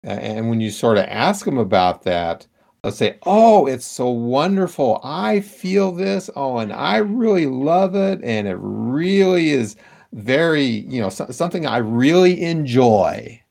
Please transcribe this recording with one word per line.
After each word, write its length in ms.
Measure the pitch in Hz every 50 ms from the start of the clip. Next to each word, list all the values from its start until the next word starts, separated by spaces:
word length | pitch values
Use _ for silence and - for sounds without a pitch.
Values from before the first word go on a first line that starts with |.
| -
A-, 60 | -
and 380 | 101 - 120 110 107 110 113 113
when 120 | 117 113
you 100 | 110 107
sort 260 | 107 - - 117 110
of 80 | 101 92
ask 400 | - 101 107 131 180 202 202 -
them 140 | 160 143 127
about 440 | 110 95 104 95 90 90 90 - _
that, 420 | 95 87 87 85 85 85 85 - _ _ _ _ _ _ _
they'll 100 | - -
say, 260 | 113 - 117 107 - _ -
"Oh, 420 | 180 196 214 226 233 214 196 143
it's 180 | 135 131 123 -
so 240 | - - - 127 123
wonderful. 920 | 123 117 117 120 127 135 156 185 196 190 185 175 - - 143 120 107 - -
I 360 | 131 151 175 208 214 214 202
feel 520 | 202 202 - - - 185 190 202 196 190
this. 380 | 175 170 196 196 196 190 185 - -
Oh, 240 | 139 139 135 123 117
and 140 | 113 104
I 240 | - - 131 160 202
really 500 | 220 214 202 202 254 226 220 202 180 160
love 480 | 139 131 127 135 151 170 185 196 190 185
it. 260 | 196 196 196 190 - -
And 240 | 120 113 107 104 101
it 80 | 90 95
really 920 | 101 101 101 107 113 117 131 147 170 185 196 196 190 185 185 175 165 156
is 260 | 147 131 113 107 - _ - - - _ _ _ -
very, 500 | 117 104 117 127 147 165 170 156 147 139
you 380 | 123 113 107 101 - 131 123
know, 80 | 107 95
so-, 200 | - - - -
something 360 | 120 - 165 180 175 185 156
I 100 | 139 110
really 680 | 120 117 107 117 117 127 147 165 180 185 180 180 170
enjoy." 1000 | 180 170 165 160 151 131 120 131 127 120 110 101 90 78 85 101 117 - - - _ _